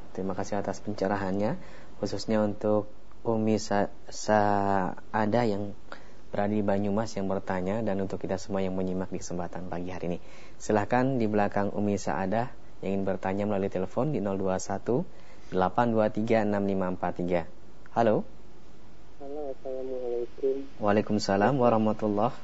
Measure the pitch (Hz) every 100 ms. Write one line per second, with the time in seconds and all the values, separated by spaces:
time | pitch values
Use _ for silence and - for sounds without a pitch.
0 | - - 95 95 98 101 98 95 - 104
1 | 98 101 95 98 107 185 - - - -
2 | 101 101 - 110 107 101 107 107 101 -
3 | - - - 113 110 107 - 101 98 -
4 | - - - 107 104 101 101 98 92 -
5 | - 107 107 113 120 101 104 95 - -
6 | - - - 104 101 107 104 98 104 101
7 | 113 - 98 98 98 92 92 110 110 98
8 | 92 92 - 95 - 98 95 92 92 92
9 | 92 90 - 87 87 - 92 87 90 90
10 | 85 87 - - - - - 107 104 123
11 | 131 131 107 104 101 101 101 - 104 101
12 | - 76 95 107 120 - - - 92 98
13 | 95 92 95 101 104 101 98 92 92 -
14 | 143 135 101 98 95 92 - 92 - 123
15 | 185 - - - - 92 90 - 120 110
16 | 107 107 110 113 104 101 101 98 92 95
17 | 90 90 87 87 82 - - - - -
18 | 113 120 220 - - - - - - -
19 | - - 139 147 143 131 135 131 131 127
20 | 123 120 120 - 135 135 139 - 104 104
21 | 107 107 - 98 104 139 120 113 107 104
22 | 107 101 117 -